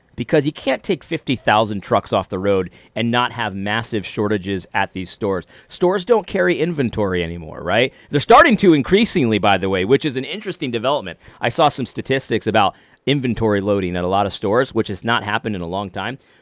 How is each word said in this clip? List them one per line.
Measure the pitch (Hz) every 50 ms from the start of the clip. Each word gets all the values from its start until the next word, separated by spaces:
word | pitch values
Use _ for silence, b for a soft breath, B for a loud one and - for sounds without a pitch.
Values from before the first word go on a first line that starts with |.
| _ _ _
because | - 123 - 170 151 135
you | 151
can't | - - - 269 262 -
take | - - 175 -
fifty | - - 160 156 - - 123
thousand | - - 113 107 110 113 104 107 95
trucks | - - 117 98 - -
off | 113 98 92 -
the | 104 92
road | 98 101 98 95 90 87 B B B B B
and | 110 117 117
not | 117 123 123 120
have | 120 123 113 101 95
massive | 98 98 104 107 113 113 - 120 104 90
shortages | - - 117 104 104 107 98 87 98 98 92 80 - -
at | 101 95 -
these | - 92 90 -
stores. | - - 110 98 95 87 - B B B B B
Stores | - - 180 175 190 196 180
don't | 247 233 214 180
carry | - - 190 180 180 160 117
inventory | 160 175 165 147 123 104 - 110 104 95 92 90 85
anymore, | 82 85 85 80 78 - -
right? | 73 87 98 117 131 123 B B B B
They're | - 143
starting | - - 226 294 349 294 214 -
to | 202 180 156
increasingly, | 143 120 - 185 214 233 - - 175 127 113 110 98
by | 98 101 98 90
the | 95 95
way, | 95 92 92
which | 107 135 131 -
is | 147 120
an | 127 127
interesting | 139 170 214 196 190 160 - 151 127
development. | 117 113 113 135 147 131 98 87 80 B B B B B
I | - 117
saw | - 165 156 147
some | - - 123
statistics | - - 110 - - 135 131 - - 120 104 -
about | 110 98 110 98 90 b b b b b b _
inventory | 127 143 143 123 123 107 113 113 107 104 98
loading | 95 104 101 101 92 87 90
at | 87 87
a | 92
lot | 95 101 101
of | 95
stores, | - - 110 98 107 123 135 - -
which | 113 104 -
has | 95 -
not | - 117 120 107 101
happened | 104 107 117 - 113 104
in | 90
a | 85
long | 85 92 101 101 90
time. | 92 98 95 113 135 b b b b b